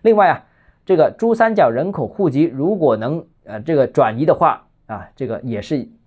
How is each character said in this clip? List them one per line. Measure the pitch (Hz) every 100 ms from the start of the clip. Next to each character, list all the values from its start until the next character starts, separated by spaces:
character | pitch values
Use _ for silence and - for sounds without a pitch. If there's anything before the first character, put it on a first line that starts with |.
另 | 226 214
外 | 180
啊， | 147 - _ _ _
这 | - 175
个 | 147 -
珠 | 226
三 | 226 226
角 | 214 131
人 | 117 180
口 | 190 110
户 | - 180
籍 | 131
如 | 165 131 160
果 | 208 147 107
能， | 117 160 - _
呃， | - 107
这 | 135 151
个 | 127
转 | - 120 113
移 | 156
的 |
话 | 143 160 - _ _ -
啊， | 104 92
这 | - 127
个 | 113
也 | 127 107
是 | - 147 - _